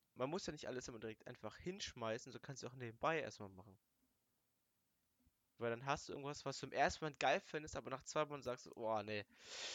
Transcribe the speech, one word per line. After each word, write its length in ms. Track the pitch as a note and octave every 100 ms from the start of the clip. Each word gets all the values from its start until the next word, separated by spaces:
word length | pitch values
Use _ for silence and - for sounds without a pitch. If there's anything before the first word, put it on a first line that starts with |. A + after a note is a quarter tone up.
| _
man 160 | - C3
muss 160 | F3+ -
ja 60 |
nicht 140 | D3+ -
alles 220 | B2+ C3
immer 100 | A#2
direkt 280 | A2+ A2 -
einfach 300 | B2 A2 -
hinschmeißen, 760 | F3 G3 - B2+ A2+ A#2 C3+
so 80 | A#2
kannst 220 | - C3+
du 60 | -
auch 60 |
nebenbei 460 | B2+ A#2+ A2+ C#3+ D#3+
erstmal 300 | A#2 - G2+
machen. 280 | F#2+ G2+ F#2+ _ _ _ _ _ _ _ _ _ _ _ _ _ _ _ _ _ _
Weil 120 | A#2
dann 140 | A2+
hast 240 | C#3 - -
du 40 |
irgendwas, 340 | C#3+ C#3 D3 C#3+
was 120 | -
du 80 | C3+
im 60 |
ersten 320 | - D#3 -
Moment 160 | D#3 C3
geil 200 | C3+ F3
findest, 360 | - D#3 D3+ -
aber 140 | B2
nach 120 | C3
zwei 200 | - E3
Monaten 180 | D3 C#3+
sagst 240 | B2 B2 -
du, 60 | -
„Oh, 260 | A2 A2
nee, 240 | G#2 G#2 G2 - - - -